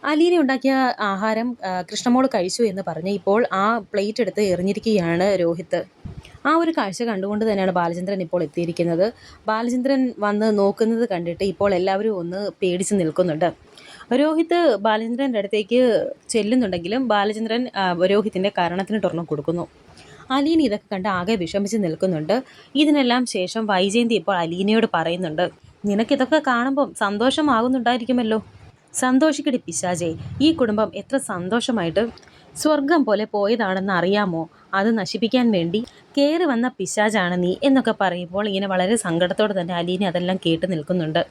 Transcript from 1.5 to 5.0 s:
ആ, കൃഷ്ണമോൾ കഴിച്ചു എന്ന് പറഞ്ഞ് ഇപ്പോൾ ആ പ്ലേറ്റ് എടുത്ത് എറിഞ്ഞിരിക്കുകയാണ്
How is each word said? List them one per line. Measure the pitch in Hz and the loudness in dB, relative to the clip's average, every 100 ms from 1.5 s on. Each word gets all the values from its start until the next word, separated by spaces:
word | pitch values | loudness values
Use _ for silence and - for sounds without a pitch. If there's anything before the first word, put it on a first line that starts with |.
| 240 | -6
ആ, | 190 180 | -6 -6
കൃഷ്ണമോൾ | 180 214 - 247 262 | -6 -4 2 2 2
കഴിച്ചു | 233 180 - | 0 -2 0
എന്ന് | 233 190 185 | -2 -2 -6
പറഞ്ഞ് | 160 180 | -6 -4
ഇപ്പോൾ | 202 190 208 247 | -4 2 2 2
ആ | 190 202 233 | 0 0 0
പ്ലേറ്റ് | 196 208 208 214 | -4 -4 -4 -2
എടുത്ത് | 208 180 | -4 0
എറിഞ്ഞിരിക്കുകയാണ് | 208 175 185 202 226 208 | 0 0 -2 -2 0 0